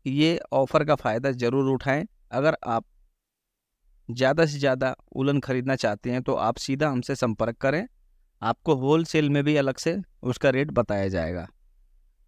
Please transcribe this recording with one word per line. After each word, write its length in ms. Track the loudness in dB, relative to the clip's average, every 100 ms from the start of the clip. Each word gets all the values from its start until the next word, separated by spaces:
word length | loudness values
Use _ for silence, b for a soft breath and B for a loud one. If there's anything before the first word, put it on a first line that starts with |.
| -4
ये 320 | 2 2 0 0
ऑफर 320 | 0 2 2
का 100 | 2 0
फ़ायदा 340 | 0 -2 -2
ज़रूर 380 | -2 0 2 0
उठाएं। 340 | 0 0 -2 -4 _ _
अगर 240 | 0 0 0 -2
आप 180 | -4 -4 _ _ _ _ _ _ _ _ _ _ _ -12
ज़्यादा 380 | 0 2 4 2
से 120 | 2
ज़्यादा 380 | 0 2 -2 -4 _ -2
वूलन 240 | 0 0
ख़रीदना 360 | 0 -2 -2 0
चाहते 340 | 0 -2 -4
हैं 120 | -2
तो 120 | -2
आप 240 | 0 0 -2
सीधा 300 | -4 0 0
हमसे 260 | 0 -4 -2
संपर्क 400 | -2 0 -4 0
करें, 280 | -2 -2 -4 _ _ _ _ _
आपको 320 | -4 -2 0 2
होलसेल 520 | 4 2 2 0 2
में 120 | 2
भी 100 | 2 2
अलग 200 | 0 -2
से 200 | -4 -4 -8 _
उसका 280 | -6 0 2
रेट 200 | 2 0
बताया 380 | -2 0 -2 0
जाएगा। 380 | -2 -2 -6 -10 _ _ _ _ _ _ _